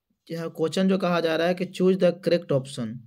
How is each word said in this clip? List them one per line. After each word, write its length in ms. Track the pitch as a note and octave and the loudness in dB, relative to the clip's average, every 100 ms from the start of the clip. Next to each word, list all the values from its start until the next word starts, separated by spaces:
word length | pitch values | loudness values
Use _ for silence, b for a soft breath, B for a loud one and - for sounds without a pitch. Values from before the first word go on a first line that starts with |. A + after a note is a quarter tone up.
| _ _ _ | _ _ _
यहाँ 220 | E3 D#3+ | -10 -10
क्वेश्चन 380 | D3+ D#3+ F3 F#3+ | -4 -2 0 2
जो 100 | F#3+ | 2
कहा 220 | F3+ F3 | 0 0
जा 160 | E3 D#3+ | 0 0
रहा 120 | E3+ | 0
है 60 | |
कि 120 | F3+ F3+ | 0 -4
choose 320 | - F#3 F#3 | 0 2 4
the 140 | F3+ F3 | 2 2
correct 340 | - E3+ E3+ | 0 0 2
option। 420 | C#3 C3 - A2+ B2 | -2 -2 -8 -10 -10